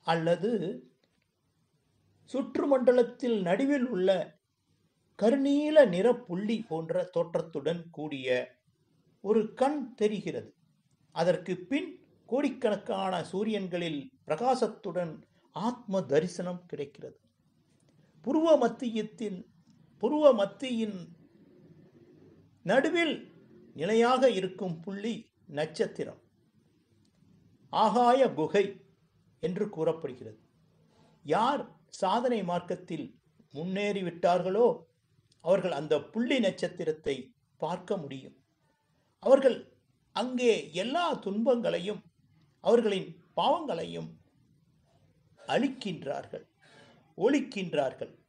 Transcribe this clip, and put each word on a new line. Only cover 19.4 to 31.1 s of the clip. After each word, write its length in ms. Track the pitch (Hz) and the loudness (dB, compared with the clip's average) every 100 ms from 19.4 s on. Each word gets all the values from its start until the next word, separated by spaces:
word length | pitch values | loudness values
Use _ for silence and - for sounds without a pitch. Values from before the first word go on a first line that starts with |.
| - _ _ _ _ _ | -14 _ _ _ _ _
புருவ 220 | 226 302 302 | -2 6 6
மத்தியின் 640 | 226 196 - 262 233 214 190 165 170 - _ - - - - - _ - - - - _ _ 165 | 6 2 -4 -6 -4 -4 -6 -14 -20 -20 _ -20 -20 -20 -20 -20 _ -20 -20 -20 -20 _ _ 2
நடுவில் 500 | 240 320 339 330 214 - - - - - - | 2 4 0 0 -2 -10 -20 -20 -20 -20 -8
நிலையாக 540 | 165 226 233 254 262 | 0 2 4 4 4
இருக்கும் 440 | 190 185 - 190 165 | 2 -4 -6 -8 -8
புள்ளி 340 | - 196 214 202 - _ - | -10 -8 -6 -8 -12 _ -12
நட்சத்திரம், 720 | 143 156 - - - - - _ _ _ _ _ _ _ _ _ _ _ _ _ _ _ | -6 -6 -4 -4 -4 -10 -12 _ _ _ _ _ _ _ _ _ _ _ _ _ _ _
ஆகாய 480 | 156 214 214 240 262 247 | 0 2 4 4 6 4
குகை 320 | 139 156 202 196 - _ _ _ _ _ _ | 2 0 2 0 -4 _ _ _ _ _ _
என்று 220 | - 185 208 | -8 -4 -6
கூறப்படுகிறது. 680 | 160 160 160 139 123 110 107 _ _ _ _ _ _ _ | -2 -2 -2 -8 -12 -16 -20 _ _ _ _ _ _ _